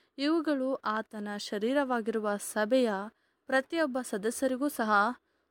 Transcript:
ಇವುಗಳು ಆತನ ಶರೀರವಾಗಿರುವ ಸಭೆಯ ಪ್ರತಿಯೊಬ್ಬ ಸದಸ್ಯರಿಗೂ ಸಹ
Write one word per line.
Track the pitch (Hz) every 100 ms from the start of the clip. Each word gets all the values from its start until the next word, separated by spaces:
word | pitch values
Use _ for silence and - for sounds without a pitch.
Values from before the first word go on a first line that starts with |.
| _ -
ಇವುಗಳು | 285 330 311 277 262
ಆತನ | 269 214 214 220 214 208 208
ಶರೀರವಾಗಿರುವ | - 208 220 277 269 240 220 220 214 202
ಸಭೆಯ | - 214 214 262 240 196 208 _ _ _ -
ಪ್ರತಿಯೊಬ್ಬ | 262 269 330 311 254
ಸದಸ್ಯರಿಗೂ | 247 214 214 240 262 254 285
ಸಹ | - 220 208 214 247 _ _ _